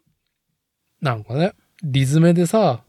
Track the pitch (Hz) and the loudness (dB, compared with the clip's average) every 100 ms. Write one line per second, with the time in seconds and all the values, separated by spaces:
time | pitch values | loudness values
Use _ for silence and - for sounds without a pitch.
0 | _ _ _ _ _ _ _ _ _ _ | _ _ _ _ _ _ _ _ _ _
1 | 147 113 104 123 180 - _ _ 156 131 | -6 -6 -6 -4 -4 -6 _ _ -4 -2
2 | 131 151 165 175 170 220 190 120 | 0 2 4 2 0 0 0 -2